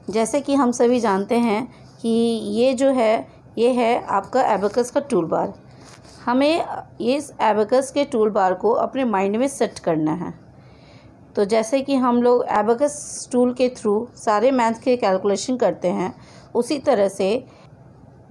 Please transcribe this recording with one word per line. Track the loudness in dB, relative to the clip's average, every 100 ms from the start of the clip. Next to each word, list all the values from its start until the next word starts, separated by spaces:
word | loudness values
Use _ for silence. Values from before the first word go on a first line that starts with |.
| -6
जैसे | -2 0 -2
कि | 0
हम | 0 2
सभी | 2 2 2
जानते | 0 0 0 0
हैं | 0 0 -4 -12 -20 -8
कि | -2 0 0 -2
ये | -4 0 2
जो | 2 2
है, | 2 2 0 -4 -18 -12 -2
ये | 0
है | 2 2 0 -2
आपका | -4 -2 0
abacus | 2 0 0 -2 -2
का | -2
टूल | -2 -2
बार। | 0 -2 -4 -8 -20 -20 -20 -20 -20 -10
हमें | -2 2 2 0 -2 -10 -12 -6
इस | -2 -2 -4
abacus | -2 0 2 2 2 0
के | -2
टूल | 0 2 2
बार | 2 2
को | 2 0
अपने | 0 0 -2
mind | -2 0 0 0
में | -2
set | -2 -4 -4
करना | -2 0 0
है। | -2 -8 -12 -20 -20 -20 -20 -20 -20 -20 -20 -8 -2
तो |
जैसे | 0 0 0 -2
कि | 0
हम | 0 2 2
लोग | 4 2 2
abacus | 0 0 0 0 -2 -12 -14 -4
टूल | 0 0
के | 0 -2
through | -2 -2 -2 -4 -6
सारे | -2 2 2
math | 2 0
के | 0 0 0
calculation | 2 0 0 -2 -2 0
करते | 0 0 -2
हैं, | -2 -4 -8 -18 -20 -6
उसी | -4 -2 -2
तरह | 0 2 2
से | 0 -2 -2 -6 -20 -20 -20 -20 -20 -20 -20 -6